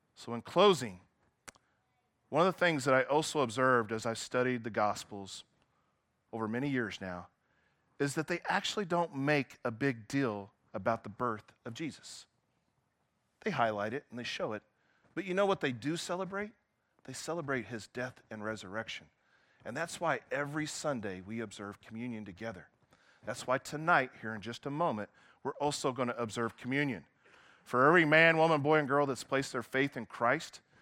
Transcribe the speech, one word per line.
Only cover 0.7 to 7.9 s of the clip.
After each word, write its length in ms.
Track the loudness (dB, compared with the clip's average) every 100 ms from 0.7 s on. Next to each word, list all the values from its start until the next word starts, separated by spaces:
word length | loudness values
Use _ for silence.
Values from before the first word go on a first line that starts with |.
| 6 0 -10 _ _ _ _ -20 -20 _ _ _ _ _ _ -2
one 160 | 2 2
of 80 |
the 60 | 4
things 260 | 2 2 4
that 80 |
I 100 | 4
also 380 | 6 2 2 0
observed 500 | 0 2 4 4 4
as 140 | -2 -4
I 80 |
studied 500 | -6 -2 0 0 0
the 60 | -4
Gospels 720 | 0 0 0 -8 -12 -12 -14 -18 _ _ _ _ _ _ _ _
over 160 | -6 -2
many 220 | -2 -2
years 300 | -2 -2 -4
now 260 | -8 -8 -12 _ _ _ _ _ _